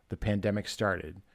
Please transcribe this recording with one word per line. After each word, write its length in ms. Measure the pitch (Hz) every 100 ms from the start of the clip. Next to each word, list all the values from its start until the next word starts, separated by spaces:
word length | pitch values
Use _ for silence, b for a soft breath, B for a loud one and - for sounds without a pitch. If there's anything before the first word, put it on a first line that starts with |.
| -
the 60 | 101
pandemic 520 | - 104 104 101 98
started. 520 | - 104 90 78 90 -